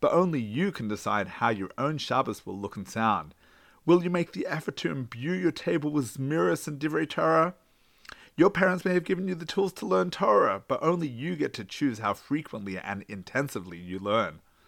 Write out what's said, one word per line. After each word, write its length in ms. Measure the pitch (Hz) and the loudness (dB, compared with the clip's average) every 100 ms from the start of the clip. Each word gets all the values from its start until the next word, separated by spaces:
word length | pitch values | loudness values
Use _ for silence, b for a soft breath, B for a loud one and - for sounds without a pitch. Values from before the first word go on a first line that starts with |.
but 140 | 143 | 2
only 260 | 196 190 147 | 4 4 2
you 320 | 107 120 196 | -2 0 0
can 160 | - 110 | -2 -4
decide 400 | 104 107 104 92 | -4 -2 -2 -2
how 220 | - 117 | 0 0
your 200 | 104 92 - | 0 -4 -2
own 220 | 139 151 | -2 -2
Shabbos 480 | - 127 127 107 - | -2 0 0 -4 -8
will 120 | 98 | -8
look 180 | 98 - | -8 -8
and 120 | 95 | -8
sound. 460 | 113 113 95 78 - b b b b 156 | -2 0 0 -2 -16 b b b b 4
Will 160 | 175 | 4
you 60 | 175 | 4
make 220 | 175 165 | -2 -2
the 140 | 185 - | -4 -4
effort 300 | 156 - - | -4 -6 -6
to 140 | 170 | -4
imbue 420 | 139 120 117 147 | -4 -8 -8 -4
your 180 | 185 175 | 0 0
table 400 | - 170 170 147 | 0 0 0 0
with 220 | 151 117 | -2 -2
Zmiris 560 | 131 135 160 180 165 - | -4 -2 2 2 0 -4
and 100 | 143 | -4
Divrei 300 | 151 156 156 | -2 -2 -2
Torah? 460 | 165 160 160 170 - _ B B B B B B B | 0 4 4 2 -2 _ B B B B B B B
Your 140 | 190 | 6
parents 340 | 175 190 180 | 6 2 2
may 80 | 185 | 0
have 120 | 180 | 0
given 220 | 170 180 190 | 0 -2 -2
you 60 | |
the 120 | 170 170 | -4 -4
tools 260 | 196 190 | 0 -2
to 140 | - 180 | -2 0
learn 240 | 185 180 | 2 2
Torah, 520 | - 208 208 113 98 - | 2 4 6 6 2 -2
but 140 | 131 | 0
only 260 | 160 175 151 | 2 0 -2
you 280 | 117 156 165 | -4 -4 -2
get 180 | 143 | -2
to 100 | - | -4
choose 360 | 95 - 143 107 | -10 0 0 0
how 120 | 107 | -2
frequently 640 | 98 - 151 147 110 98 92 | -2 -2 -4 -4 -8 -6 -6
and 260 | 98 101 92 | -6 -8 -8
intensively 720 | 101 - 127 143 107 90 85 | -12 -6 -4 -2 -6 -10 -12
you 200 | 90 95 | -8 -6
learn. 420 | 101 113 90 78 _ b | 0 2 2 -4 _ b